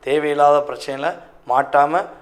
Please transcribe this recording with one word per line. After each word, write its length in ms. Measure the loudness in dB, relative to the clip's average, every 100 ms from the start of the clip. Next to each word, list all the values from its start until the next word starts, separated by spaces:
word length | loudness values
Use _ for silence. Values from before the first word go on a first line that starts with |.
| -2
தேவையில்லாத 520 | -2 -2 2 4 4 0
பிரச்சனையில 400 | -10 -10 -8 -8 -8 -16 -20 -2
மாட்டாம 500 | -2 2 2 2 0 -4 -12